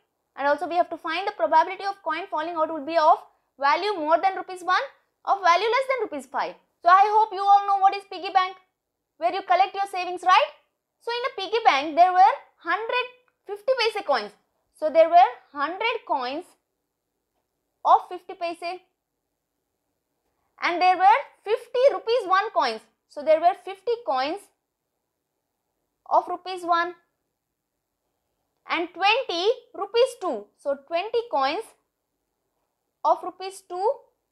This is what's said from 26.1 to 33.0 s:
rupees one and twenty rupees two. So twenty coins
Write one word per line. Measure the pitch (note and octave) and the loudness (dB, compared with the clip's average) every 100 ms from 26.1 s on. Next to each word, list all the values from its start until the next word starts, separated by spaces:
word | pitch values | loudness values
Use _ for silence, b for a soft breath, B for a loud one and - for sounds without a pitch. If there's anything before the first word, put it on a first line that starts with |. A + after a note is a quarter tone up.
| D#4 - | -2 0
rupees | F4+ F4+ F#4 | -8 -8 -10
one | E4+ E4+ E4+ F4 _ _ _ _ _ _ _ _ _ _ _ _ _ _ _ _ - | -2 -2 -2 -8 _ _ _ _ _ _ _ _ _ _ _ _ _ _ _ _ -6
and | D4+ E4+ | -4 -4
twenty | E4 G4 A#4 B4 E4+ G4 C5 _ | -2 0 0 -2 -2 -2 -2 _
rupees | - G4 A#4 B4+ - | -12 -4 0 0 0
two. | F4+ A3 G#3 _ | -6 -6 -10 _
So | C#4+ C#4 - | -8 -8 -6
twenty | E4+ G#4 A#4 A#4 | -6 -4 -4 -4
coins | D4+ C4+ F4 - _ _ _ _ _ _ _ _ _ _ _ _ _ | -2 -2 -4 -10 _ _ _ _ _ _ _ _ _ _ _ _ _